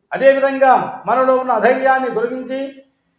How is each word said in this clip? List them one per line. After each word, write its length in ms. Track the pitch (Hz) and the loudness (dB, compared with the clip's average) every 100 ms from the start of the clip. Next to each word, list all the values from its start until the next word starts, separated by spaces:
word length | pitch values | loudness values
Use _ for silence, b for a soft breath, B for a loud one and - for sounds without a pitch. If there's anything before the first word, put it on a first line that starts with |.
| - | -10
అదేవిధంగా 920 | 175 269 269 277 269 262 - - - 190 | 0 2 4 0 2 4 4 0 -8 -4
మనలో 320 | 247 262 254 | 0 2 0
ఉన్న 140 | 254 | 0
అధైర్యాన్ని 580 | 226 214 262 262 262 254 | 0 0 2 0 0 -2
తొలగించి, 720 | 214 240 254 247 269 269 - _ _ _ | -4 -4 -6 -10 -8 -10 -12 _ _ _